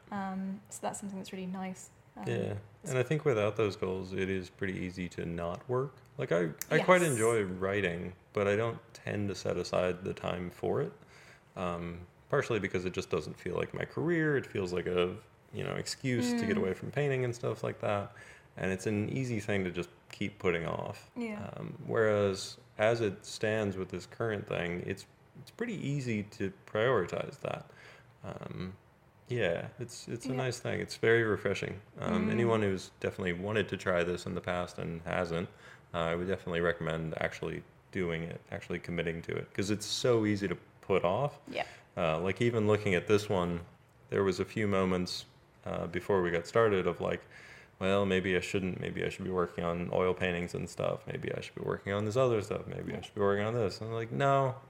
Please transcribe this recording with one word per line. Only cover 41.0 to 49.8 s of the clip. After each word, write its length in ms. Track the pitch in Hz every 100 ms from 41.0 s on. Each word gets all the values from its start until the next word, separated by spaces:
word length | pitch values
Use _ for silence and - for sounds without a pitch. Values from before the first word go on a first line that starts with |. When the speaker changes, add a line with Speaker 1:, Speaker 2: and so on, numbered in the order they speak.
Speaker 2:
off. 360 | 87 104 143 - -
Speaker 1:
Yeah. 180 | - - - - -
Speaker 2:
Uh, 220 | 82 80
like, 220 | 92 95
even 260 | 120 113 104
looking 260 | 104 104 87
at 120 | -
this 200 | 104 104
one, 340 | 98 87 85 87 - - - -
there 140 | 107
was 160 | 95 92
a 60 | 92
few 220 | 113 104
moments, 580 | 98 95 90 90 - - - - - 92
uh, 220 | 87 87
before 340 | 85 - 98
we 100 | 87
got 140 | 85 -
started 400 | 117 113 95 87
of, 140 | 85
like, 200 | 92 90 - - - - - -
"Well, 260 | 95 101 101
maybe 300 | 92 95 90
I 20 |
shouldn't, 400 | - 101 92 90
maybe 240 | 87 90
I 60 | 87
should 160 | - 92
be 60 |
working 320 | 90 87 -
on 260 | 85 85